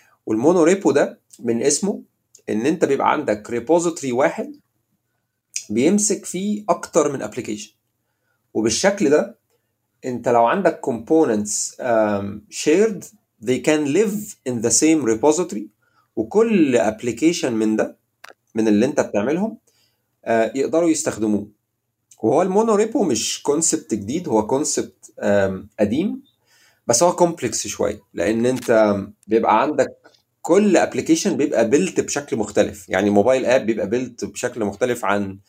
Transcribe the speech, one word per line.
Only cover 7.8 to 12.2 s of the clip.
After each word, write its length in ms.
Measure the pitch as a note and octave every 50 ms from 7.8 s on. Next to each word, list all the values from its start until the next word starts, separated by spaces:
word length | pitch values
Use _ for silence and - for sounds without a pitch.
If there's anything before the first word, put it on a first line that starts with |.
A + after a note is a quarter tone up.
| _ _ _ _ _ _ _ _ _ _ _ _ _ _ -
وبالشكل 560 | A2+ A2 A#2 A2 - - G3 G3+ - - G#2
ده 280 | D3+ C#3+ - - - _ _ _ _ _ _ _ _ _ _ _ _ _ -
انت 240 | C3 B2 A#2+ B2 C3
لو 160 | A#2+ A#2 A#2
عندك 360 | A#2 D3+ G3 F#3 E3 - - - C#3+
components، 840 | A#2+ A2 A2+ - D#3+ D#3+ D#3 C3 A2 G#2 G#2 G#2 - - - - - -
آم، 640 | - B2+ A#2 A2 G#2+ G#2 G#2 G2+